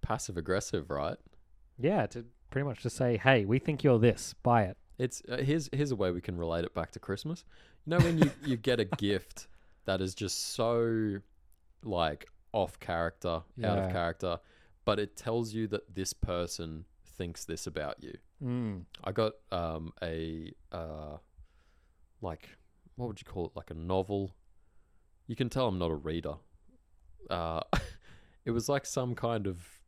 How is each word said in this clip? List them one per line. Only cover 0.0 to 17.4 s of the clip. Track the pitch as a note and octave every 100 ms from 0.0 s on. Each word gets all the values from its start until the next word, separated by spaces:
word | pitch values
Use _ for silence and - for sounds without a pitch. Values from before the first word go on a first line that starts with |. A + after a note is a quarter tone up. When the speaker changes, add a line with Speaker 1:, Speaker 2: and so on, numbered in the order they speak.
Speaker 1:
passive | - A2+ - F2+
aggressive, | E2 F#2 - F#2 D#2
right? | C#2+ D2 - - - - - - -
Speaker 2:
Yeah, | C3 G3+ G#2+
to | - A#2+ - -
pretty | C3 C#3+
much | A2+
just | B2 -
say, | B2+ A2+
"Hey, | C3 C3+ G2
we | C3
think | - D3
you're | D3 A#2
this. | A#2 G#2 - -
Buy | - A#2+
it." | F#2+ G2+ - -
Speaker 1:
It's, | B2 - -
uh, | B2+
here's, | C3+ D#3+ C#3+
here's | C3 D3
a | A#2
way | F#2+
we | F2+
can | - F2
relate | E2+ E2+ E2+
it |
back | - E2
to | -
Christmas. | - F#2+ D3+ E3+ - - - - -
You |
know | E3+
when | E3+ E3
you, | D#3+ -
you | C#3 B2
get | A#2+ B2
a | G2+
Speaker 2:
<laughs> | -
Speaker 1:
gift | G2+ G2+ - - - - - - -
that | F#2+
is | F#2+ -
just | G2 - - -
so, | A#2 A#2+ A#2 A2+ G#2+ G2 - - - - _ -
like, | - F2+ D#2+ D2+ - - -
off | A2 F#2 -
character, | - E2+ E2+ - F2+
out | E2 F2 -
Speaker 2:
Yeah. | A2 F#2+ F#2+
Speaker 1:
of |
character, | F#2 E2+ E2 F#2 E2+ - - - - -
but | G#2
it | G#2 -
tells | - A#2 A2+
you | A2 A2
that | G2+ - F#2
this | F#2+
person | - - F2 F2 - E2 D#2 F2 - - -
thinks | F2+ E2+